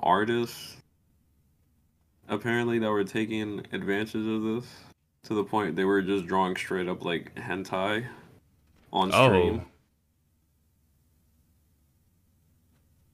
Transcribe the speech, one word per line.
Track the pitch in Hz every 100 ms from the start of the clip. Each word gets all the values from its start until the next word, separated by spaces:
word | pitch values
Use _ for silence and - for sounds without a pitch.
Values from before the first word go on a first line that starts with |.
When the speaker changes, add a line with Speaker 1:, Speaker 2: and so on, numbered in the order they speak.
Speaker 1:
artists, | - 92 110 120 120 - - - - _ _ _ _ _ _ _ _ _ _ _ _ _ -
apparently, | 104 117 117 120 117
that | 110
were | 107
taking | 95 113 107 110 104 98 95
advantage | 101 95 98 107 110
of | 110 110
this | 110 113 131 - - _ _ _
to | -
the | 110
point | 98 107 98 82
they | 95
were | 101
just | 95 101 85
drawing | 95 92 92
straight | - 95 90
up, | 92
like, | 92 82 - -
hentai | 120 90 95 95 98 107 123 - - - _ _ _ _ -
on | - 95
Speaker 2:
Oh. | 90 127
Speaker 1:
stream. | 95 87 87 - _ _ _ _ _ _ _ _ _ _ _ _ _ _ _ _ _ _ _ _ _ _ _ _ _ _ _ _ _ _ _ _ _ _